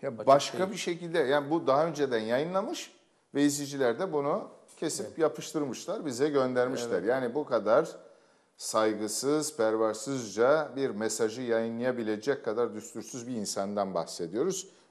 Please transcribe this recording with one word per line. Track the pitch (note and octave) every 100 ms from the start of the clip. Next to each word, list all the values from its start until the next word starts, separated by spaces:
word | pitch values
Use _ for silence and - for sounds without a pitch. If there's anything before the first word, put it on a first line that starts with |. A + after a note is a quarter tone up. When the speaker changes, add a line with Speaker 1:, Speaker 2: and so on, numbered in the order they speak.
Speaker 1:
Ya | C3+
Speaker 2:
açık | A2+ C3
Speaker 1:
başka | C#3+ - -
Speaker 2:
değil. | F#3+
Speaker 1:
bir | F#3+
şekilde, | F#3 E3+ E3+ E3+
yani | C3 D3 C#3
bu | E3 C3+
daha | C#3 E3
önceden | C#3+ C3 A#2
yayınlamış | A2 B2 E3 F#3+ B3 E4 - _ _ _ _
ve | C#3
izleyiciler | C#3+ C#3+ C#3+ C#3 B2 A#2
de | F#3+
bunu | D3+ C#3+ G3+ - - - -
kesip | E3 - G#2+
Speaker 2:
Evet. | -
Speaker 1:
yapıştırmışlar, | D#3 - - D#3 C#3 A2 - G#3+ D3+
bize | A#2 D3+
göndermişler. | C#3+ B2+ B2 B2+ B2+ A#2+ F#2
Speaker 2:
Evet. | G2+
Speaker 1:
Yani | C3 A#2+
bu | C3+
kadar | D3 A#2 G#2 B2+ E3 - - - _ _ _ -
saygısız, | - A2 A2 G#2 G#2+ - C3 D3+ D3+ -
pervasızca | A2 A2 A2 G#2+ C#3 C3+ A2 G2 B2 D#3 C#3+ C3
bir | C3
mesajı | G#2 A2 - A2 A#2
yayınlayabilecek | B2 A2+ A2+ A#2 B2+ A#2+ A2 G#2+ C#3 C3+
kadar | A#2 A2 A2+
düstursuz | G#2+ - A2+ G#2 B2 A#2+
bir | A#2
insandan | G2 G#2 G2 G#2 F#2+
bahsediyoruz. | E2+ - - E2+ G#2 F3+ F#3 - - _